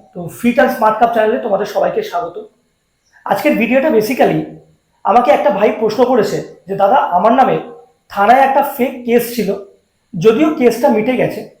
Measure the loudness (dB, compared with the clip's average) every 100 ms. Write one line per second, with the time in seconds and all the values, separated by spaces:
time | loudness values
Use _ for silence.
0 | _ -14 -14 -4 -2 2 0 2 0 2
1 | 0 2 0 -2 -2 -4 -2 -2 -2 -2
2 | -6 -6 -8 -10 -18 _ _ _ _ _
3 | _ _ -6 -2 0 0 0 0 2 0
4 | 0 0 0 0 -6 -12 -20 _ _ _
5 | 0 2 4 2 2 2 0 0 -2 0
6 | 2 2 0 -4 -8 -16 -10 -2 2 2
7 | 0 0 2 2 2 0 -6 -16 -20 _
8 | _ -2 4 4 4 2 0 -2 -4 -4
9 | 0 0 0 -4 -4 -6 -10 _ _ _
10 | _ 0 2 4 0 2 0 2 0 2
11 | 0 -2 -2 -6 -14 -18